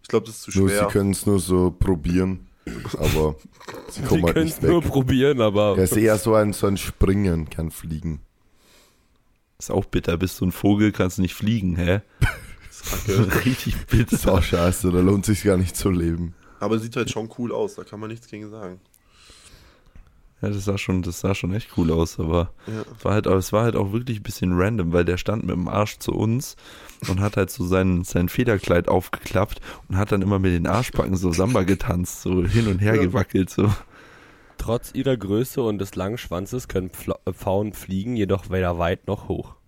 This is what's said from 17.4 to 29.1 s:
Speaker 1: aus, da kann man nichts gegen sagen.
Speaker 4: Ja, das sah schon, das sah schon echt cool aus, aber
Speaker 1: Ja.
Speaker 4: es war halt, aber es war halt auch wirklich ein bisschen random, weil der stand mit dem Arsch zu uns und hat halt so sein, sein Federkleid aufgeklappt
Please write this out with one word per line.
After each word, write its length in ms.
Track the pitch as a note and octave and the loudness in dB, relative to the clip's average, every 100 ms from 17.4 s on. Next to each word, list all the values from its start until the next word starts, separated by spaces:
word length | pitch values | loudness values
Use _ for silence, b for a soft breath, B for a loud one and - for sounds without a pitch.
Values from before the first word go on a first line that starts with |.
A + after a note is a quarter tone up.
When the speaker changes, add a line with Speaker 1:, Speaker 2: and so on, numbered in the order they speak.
| A#2+ | -6
Speaker 1:
aus, 220 | A2+ G#2 | -4 -4
da 100 | - | -6
kann 160 | F#2 G#2 | -16 -14
man 100 | G#2+ | -14
nichts 160 | A#2 - | -14 -16
gegen 240 | G#2 G#2+ | -16 -16
sagen. 300 | A2 F#2+ F#2 _ _ b b b b b b b b b - - _ _ _ | -14 -14 -16 _ _ b b b b b b b b b -20 -20 _ _ _
Speaker 4:
Ja, 60 | G2+ | -4
das 160 | G2+ | -2
sah 140 | F#2+ G2 | -2 -4
schon, 240 | - F#2 | 0 -2
das 180 | F2 E2+ | -2 -4
sah 140 | - | -4
schon 180 | G2+ F2 | -2 -4
echt 160 | G2 - - | -4 -4 0
cool 140 | E2 | 2
aus, 260 | E2 E2 - | 2 0 -2
aber 320 | D#2+ E2+ E2+ - - | 0 0 0 -6 -10
Speaker 1:
Ja. 160 | A2 G#2 A2+ | -8 -10 -6
Speaker 4:
es 80 | |
war 80 | - | -2
halt, 140 | G#2 - | 0 2
aber 100 | F#2+ | 0
es 160 | F2+ | 2
war 100 | G#2 | 0
halt 120 | A#2 - | 2 0
auch 160 | G2 | 0
wirklich 280 | A2 B2 G#2+ | -2 -4 -6
ein 20 | |
bisschen 360 | - - F#2 F2 | -8 -4 0 2
random, 320 | F#2+ A#2 E2+ | 2 2 2
weil 100 | F2 | 2
der 140 | F2 F2 | 2 0
stand 240 | - A2 | -2 -4
mit 100 | F2+ | -2
dem 140 | F2+ F2 | -4 -2
Arsch 300 | G2+ G#2+ - | -2 -2 -4
zu 140 | - | -4
uns 440 | - G#2+ A#2+ - - B B B B - | 0 0 0 -4 -16 B B B B -4
und 120 | F#2 | 0
hat 160 | G#2 - | 0 0
halt 140 | F#2 | -2
so 120 | - F2+ | -2 0
sein, 380 | F#2 F#2+ F2+ | 2 4 2
sein 260 | F2+ F2 F2+ | 0 -2 0
Federkleid 580 | - A#2+ G2+ - F2 E2+ | 0 0 0 2 2 4
aufgeklappt 720 | F#2 - | 0 0